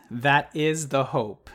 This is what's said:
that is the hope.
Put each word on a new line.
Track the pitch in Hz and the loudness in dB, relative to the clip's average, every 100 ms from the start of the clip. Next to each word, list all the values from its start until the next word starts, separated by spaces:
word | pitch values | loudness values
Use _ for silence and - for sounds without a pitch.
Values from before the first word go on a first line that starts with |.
| - | -14
that | 120 139 143 - | -2 2 2 2
is | 156 156 160 147 | -2 -2 -2 -2
the | 139 131 | 0 0
hope. | 147 107 - - | -2 -4 -8 -18